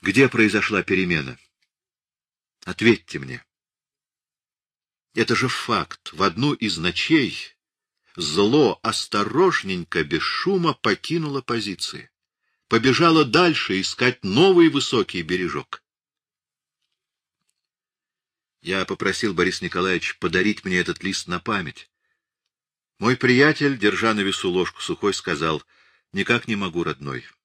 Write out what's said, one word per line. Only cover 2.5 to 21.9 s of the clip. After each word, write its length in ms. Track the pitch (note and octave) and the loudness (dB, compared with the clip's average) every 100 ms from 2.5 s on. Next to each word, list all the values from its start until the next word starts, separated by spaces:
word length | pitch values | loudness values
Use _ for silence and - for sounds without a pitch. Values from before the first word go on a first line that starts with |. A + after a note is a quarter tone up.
| _ | _
Ответьте 540 | - F2+ A2 A2 _ D#2+ | -14 -2 2 2 _ -12
мне. 260 | C2+ B1+ _ _ _ _ _ _ _ _ _ _ _ _ _ _ _ _ _ - | -12 -16 _ _ _ _ _ _ _ _ _ _ _ _ _ _ _ _ _ -4
Это 200 | A2+ A2+ | 0 0
же 120 | B2+ | 0
факт. 640 | - - A2 - - - | -4 -4 -4 -4 -10 -16
В 80 | D2+ | -2
одну 320 | G2 F2 C#3 | -2 0 -2
из 240 | C#3+ A2 E2 | -2 -4 -2
ночей 760 | E2+ - - D#3+ A#2 - - _ _ _ _ _ _ - | -4 -4 0 2 0 -6 -14 _ _ _ _ _ _ -8
зло 640 | E2 D#2 G2+ C#3+ B2+ F2 | -4 0 2 4 4 2
осторожненько, 1200 | A2+ G#2 - G#2+ G#2 C#3 F#3 E3 G2 F#2 E2+ - | -4 -4 -4 -2 -2 2 2 2 -4 -8 -4 -4
без 180 | D2+ D#2+ | -2 -2
шума 540 | - - - F#3+ E3 C#3 | -2 -4 -2 0 0 -2
покинуло 680 | A#2 G2 - E3 D#3 C#3 | -2 -2 -4 -6 -4 -6
позиции. 680 | B2+ A#2 G2+ F2+ - - - _ _ _ _ _ _ | -4 -6 -4 -8 -10 -12 -18 _ _ _ _ _ _
Побежало 580 | A2+ A#2+ C3 E3+ D#3+ C#3 | 2 2 4 6 6 6
дальше 560 | A2+ F3+ D3 - F#2+ | 4 4 2 -2 -2
искать 420 | F#2+ - B2 B2 | -2 0 0 0
новый 460 | F#2+ G#2 F#3+ F3+ E3 | -2 4 6 8 6
высокий 540 | C#3 B2+ B2 G2 F#2 | 4 -2 0 -2 -4
бережок. 600 | D#2+ F2+ F2 D2+ C2+ - _ _ _ _ _ _ _ _ _ _ _ _ _ _ _ _ _ _ _ _ _ _ _ _ _ _ _ _ | -4 -4 -4 -6 -10 -18 _ _ _ _ _ _ _ _ _ _ _ _ _ _ _ _ _ _ _ _ _ _ _ _ _ _ _ _
Я 240 | D#2+ F#2+ F2+ | -8 -6 -4
попросил 480 | F#2+ G2 F#2+ G#2+ | -4 -4 -2 -4
Бориса 320 | F2 F2 F2 F2+ | 0 -2 -2 -6
Николаевича 500 | F2 F#2 F2+ - - | -4 -2 -2 -4 -6
подарить 460 | F2 F2 G#2 G2+ G2 | -4 0 0 -2 -4
мне 120 | F#2 | -2
этот 260 | F2 E2 | -2 -4
лист 240 | F#2+ G2 - | -6 -8 -8
на 120 | F2 | -8
память. 500 | - G#2 E2 - - | -6 -6 -6 -12 -20